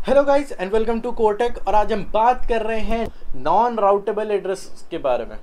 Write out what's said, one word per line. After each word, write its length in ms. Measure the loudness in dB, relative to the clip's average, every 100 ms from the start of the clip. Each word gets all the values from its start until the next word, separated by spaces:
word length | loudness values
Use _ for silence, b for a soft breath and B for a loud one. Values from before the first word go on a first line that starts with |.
| 4
Hello 160 | 2 4
guys 240 | 2 0 -6
and 140 | -2
welcome 240 | 0 0 -2
to 100 | -4 0
Cortec। 400 | 0 2 -2 0 2
और 80 | 2
आज 160 | 2
हम 100 | -2 0
बात 320 | 2 2 2 2
कर 140 | 2
रहे 180 | 0 0
हैं 260 | 0 0 -2 b -2 0
नॉन 420 | 2 2 2 2
राउटेबल 520 | 2 2 0 -4 -2
address 560 | -2 -2 -6 -6 -10 -8
के 60 | -4
बारे 280 | -2 -2 -4
में। 120 | -12